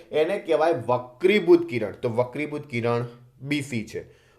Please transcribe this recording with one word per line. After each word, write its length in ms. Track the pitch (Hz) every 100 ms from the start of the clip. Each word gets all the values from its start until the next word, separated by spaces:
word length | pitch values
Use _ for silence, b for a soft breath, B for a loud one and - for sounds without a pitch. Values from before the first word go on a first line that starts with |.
| B
એને 260 | 147 160 202
કહેવાય 340 | 160 147 160
વક્રીભૂત 960 | 147 113 123 - - 185 208 170 175 170
કિરણ. 240 | 120 104
તો 160 | - 123
વક્રીભૂત 580 | 113 123 139 147 147 143
કિરણ 400 | 120 117 120 120 - - _
બી 220 | 135 147
સી 220 | 127 117
છે. 180 | 104 92 80 b b